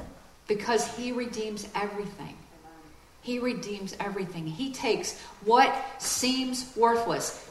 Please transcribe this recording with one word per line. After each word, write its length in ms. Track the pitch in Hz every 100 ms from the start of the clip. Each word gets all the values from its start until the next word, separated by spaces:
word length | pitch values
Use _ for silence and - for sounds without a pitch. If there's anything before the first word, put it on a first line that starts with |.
| - - - - -
because 500 | 202 - 233 233 233
he 140 | 247
redeems 560 | 247 233 220 214 202 - 190
everything. 600 | 208 202 185 - 139 - - - - - - - - -
He 180 | 247 247
redeems 560 | 247 185 196 202 190 -
everything. 480 | 202 196 180 165 160
He 240 | 160 277
takes 480 | - 254 180 - - - -
what 320 | 202 240 269 - - -
seems 720 | - - 254 262 262 254 - 220
worthless, 680 | 233 233 233 139 - - -